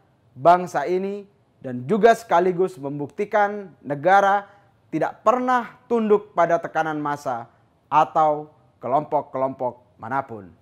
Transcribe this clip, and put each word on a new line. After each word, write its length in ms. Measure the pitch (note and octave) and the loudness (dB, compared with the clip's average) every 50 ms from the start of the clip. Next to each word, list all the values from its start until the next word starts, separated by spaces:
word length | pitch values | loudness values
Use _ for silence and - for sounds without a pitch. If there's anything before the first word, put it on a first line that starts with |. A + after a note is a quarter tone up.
| _ _ _ _ _ _ _ | _ _ _ _ _ _ _
bangsa 540 | B2+ C3 E3 F3 F3+ F3+ E3+ - D3+ C#3+ D#3 | 0 4 6 6 4 4 -2 -4 -4 -2 -2
ini 400 | F3+ F#3 F#3+ G3 G3+ G3+ G3+ _ _ _ _ _ _ _ | -2 -2 -4 -4 -8 -10 -14 _ _ _ _ _ _ _
dan 240 | - C3 B2 B2 B2 | -12 -10 -10 -8 -4
juga 300 | C3+ G3+ G#3+ F#3+ A3+ A3+ A3 | -2 0 4 6 4 4 4
sekaligus 640 | - - F3+ E3+ F3+ F#3 F3+ E3+ F#3+ F#3 F#3 - | 0 0 2 2 2 2 0 -2 -2 -4 -4 -8
membuktikan 920 | C#3 C#3 D3 C#3+ C#3+ C3+ - - G#3 G3+ - G#3+ G3+ G3+ G#3 G#3 G3+ F3 C#3 _ | -12 -10 -10 -10 -10 -10 -8 -10 -8 -2 0 0 0 0 -2 -8 -14 -16 -20 _
negara 720 | - B2+ D3 C#3+ C#3 F3+ F#3+ G3+ G3+ G3 G3 G3+ G3+ - _ _ _ _ _ _ _ _ | -10 -10 -6 -2 2 4 4 4 4 4 2 0 -2 -6 _ _ _ _ _ _ _ _
tidak 300 | - D#3 D#3 D3 - - | -6 -4 -4 -4 -6 -2
pernah 560 | - G#3+ A#3 B3 B3+ B3+ B3+ B3 A3+ - - _ _ | 0 0 0 0 0 0 0 -2 -2 -6 -14 _ _
tunduk 480 | - A#3+ A#3 A3 G#3 G#3 G3+ G#3 - - | -4 -2 0 2 2 2 2 0 -2 -2
pada 240 | F3 E3+ E3 E3+ E3+ | 0 2 2 2 0
tekanan 400 | E3 D#3 - D#3+ D#3+ D#3+ D#3 D3+ | -2 -2 -4 -4 -4 -2 -4 -6
massa 480 | D3 D3 C#3+ C#3+ - C#3 B2 A#2 A#2 - _ _ _ _ _ _ _ | -4 -4 -6 -6 -6 -6 -6 -6 -8 -14 _ _ _ _ _ _ _
atau 640 | - C#3 D3+ D#3+ D#3+ - E3+ D#3 D#3 D3+ D3+ D3+ - _ _ _ _ _ _ | 0 2 2 4 4 2 2 2 2 2 -2 -4 -12 _ _ _ _ _ _
kelompok-kelompok 1120 | - A#2+ B2+ D3 D3 - D#3+ C#3+ A#2 - - C3 C3 C3+ C3 - C3 B2 A#2 - _ _ _ - | -6 -2 -2 -2 -2 -2 -4 -4 -4 -4 -6 -4 -4 -4 -4 -4 -6 -6 -6 -8 _ _ _ -16
manapun. 480 | A2 A2+ B2+ C#3 C3 - A#2 G#2+ G2 F2 E2 _ | -10 -6 -6 -6 -6 -6 -10 -16 -16 -18 -20 _